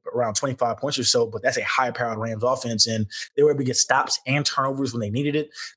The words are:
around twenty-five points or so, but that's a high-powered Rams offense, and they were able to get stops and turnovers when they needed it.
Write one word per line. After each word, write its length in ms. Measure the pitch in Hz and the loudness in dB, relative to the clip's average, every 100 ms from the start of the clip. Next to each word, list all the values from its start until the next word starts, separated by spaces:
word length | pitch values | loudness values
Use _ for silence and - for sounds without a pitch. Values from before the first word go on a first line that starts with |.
| - | -6
around 200 | 120 117 | -2 0
twenty-five 420 | 104 139 123 120 110 | 0 -2 0 -2 0
points 220 | 143 135 | -2 0
or 40 | |
so, 220 | 117 123 113 | 2 2 2
but 160 | 107 | 0
that's 160 | 123 123 | -2 0
a 60 | |
high-powered 540 | 107 - 127 113 117 110 | 0 0 0 -2 -4 -4
Rams 260 | 113 110 | -6 -2
offense, 420 | 120 127 120 110 - | 0 0 0 0 2
and 200 | 110 104 - - - | 0 -2 -6 -6 2
they 60 | |
were 80 | 151 | 4
able 80 | 135 | 4
to 60 | |
get 120 | 127 123 | 0 0
stops 440 | - 131 - - 127 | 2 2 2 -2 0
and 200 | 143 139 | 0 0
turnovers 460 | - 135 135 135 | 0 0 0 -2
when 80 | 117 | -2
they 100 | 104 | -2
needed 240 | 117 143 | 0 0
it. 160 | 147 151 - - | 0 -4 -8 -16